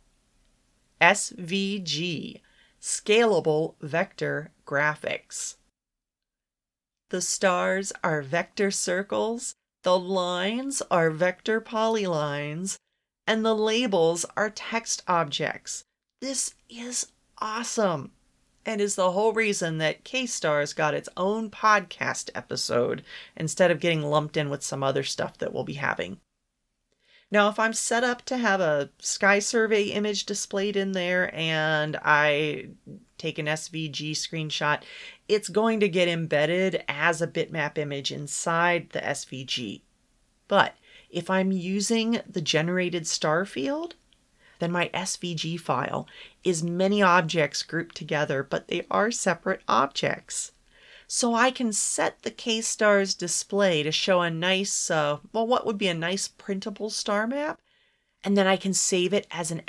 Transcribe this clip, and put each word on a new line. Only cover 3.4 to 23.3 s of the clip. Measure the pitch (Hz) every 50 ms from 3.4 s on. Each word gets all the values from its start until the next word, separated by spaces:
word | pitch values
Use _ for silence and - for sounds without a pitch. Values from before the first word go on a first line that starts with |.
| 151 165 151 151 160 - - _
Vector | - 147 135 165 190 - _ - 156 147 143 143 151 - _ _ _
Graphics. | - 143 139 147 151 151 - - - - - - - - - - - - _ _ _ _ _ _ _ _ _ _ _ _ _ _ _ _ _ _ _ _ _ _ _ _ _ _ _ _ _ _ _
The | - 180
stars | 180 - - - - 190 180 180 185 185 185 190 196 196 - - -
are | 185 160 151 143
vector | 135 147 170 185 - _ - 202 196 196
circles, | - - - 175 185 202 - 214 214 208 220 233 240 - - - _ _ _ _ _ -
the | 180 180 190
lines | 180 180 190 185 180 175 180 175 180 196 226 240 262 277 277 - - -
are | 185 175 165 160
vector | 156 156 180 180 180 - - - 220 226
polylines, | 220 - 233 220 220 226 226 220 202 185 170 151 147 147 143 147 147 147 151 160 185 190 - - _ _ _ _ _ _ _ _ _
and | - 220 220 220
the | 226 226
labels | 214 214 220 220 233 254 247 196 180 160 165 170 175 - - -
are | - 202 214
text | 208 - - - - 226 226 - - - -
objects. | - 180 170 165 143 135 - 160 - - - - - - - - _ _ _ _ _ _ _
This | - 262 269 247 - - - _ _ -
is | 233 233 240 247 247 247 - - _ _ _ _ _ -
awesome, | 214 214 214 226 240 233 - - 220 190 170 147 127 - - _ _ _ _ _ _ _ _ _ -
and | - 220 208
is | 202 208 196
the | - 185 185
whole | 175 190 214 226 214
reason | 220 226 214 202 - 180 165 160 156
that | 160 151 151 - -
K-Stars | - - 254 254 233 - - - 165 151 147 147 147 -
got | - 160 151 147
its | 147 - - -
own | - 180 196 214 226 220 214
podcast | 208 - - 220 214 202 185 170 - - 131 127 - - - - -
episode | - - - - 127 - - - 120 120 127 123 120 - - - - - -